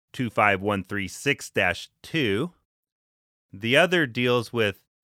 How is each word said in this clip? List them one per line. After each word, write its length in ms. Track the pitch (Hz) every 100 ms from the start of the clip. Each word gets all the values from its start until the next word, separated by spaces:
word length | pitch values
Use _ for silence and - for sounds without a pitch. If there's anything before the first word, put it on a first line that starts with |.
| _
two 180 | - 120
five 320 | 113 104 98
one 220 | 101 101
three 240 | - 101 92
six 420 | - 139 139 -
dash 400 | 113 92 87 - _
two. 480 | - 165 117 98 175 - _ _ _ _ _ _ _ _ _
The 240 | 101 113 139
other 280 | 175 180 139
deals 460 | 117 123 123 110
with 320 | 117 104 - _ _